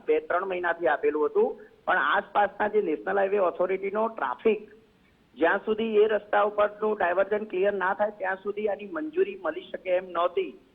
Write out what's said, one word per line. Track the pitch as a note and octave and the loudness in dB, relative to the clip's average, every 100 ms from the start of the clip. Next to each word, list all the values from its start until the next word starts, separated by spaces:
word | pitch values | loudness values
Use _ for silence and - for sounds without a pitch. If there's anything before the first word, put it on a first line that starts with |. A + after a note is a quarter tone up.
| - | 0
બે | D#3 | 0
ત્રણ | D#3 E3+ | 2 -2
મહિનાથી | F#3+ F3+ F3 E3 E3+ | -2 -2 -2 0 0
આપેલું | C#3+ D3 D3+ D3 | 2 0 0 0
હતું, | G3 A#3 - - _ | 2 0 -2 -14 _
પણ | - F3+ | -2 0
આસપાસના | C#3+ F#3 G3 - G3+ - G#3+ | 2 0 0 0 0 0 0
જે | G#3+ | 0
નેશનલ | F3+ D3 F#3+ G3 | 0 -2 -2 0
હાઈવે | G3 G3+ | 2 2
ઓથોરિટીનો | F3 E3 F3+ F#3+ G3 G#3 A3 | 0 0 -2 0 -2 -2 -4
ટ્રાફિક | A3 C3+ B2 A3+ G#3+ G#3+ - _ _ _ _ _ B2 | -4 -6 0 0 0 -4 -20 _ _ _ _ _ 0
જ્યાં | E3 G3+ | 2 2
સુધી | A3 G#3+ A3+ G#3 | 0 -2 2 4
એ | G#3+ | 4
રસ્તા | G#3 G#3 G#3 | 2 0 2
ઉપરનું | G#3 G#3 G#3 G#3 G#3+ G#3+ | 2 2 0 0 -2 0
ડાયવર્ઝન | F3 F3+ G3 G#3 | 0 2 0 0
ક્લિયર | A3 F3+ G3 | -2 0 0
ના | G3+ F#3 | 2 -2
થાય | G3+ G#3 | 0 -2
ત્યાં | G#3+ F#3+ F#3+ | -2 -6 -4
સુધી | G#3 G3+ G#3+ | -6 -4 -4
આની | G3 G3+ | -4 -6
મંજૂરી | D#3+ D#3 D3+ G3 G3+ | -8 -4 0 0 -2
મળી | E3 E3+ | -6 -6
શકે | - - F#3 | -10 -10 0
એમ | F3+ F#3 | 0 0
નહોતી. | E3+ F3 G3 E3+ A#2 _ | -2 0 0 -4 -8 _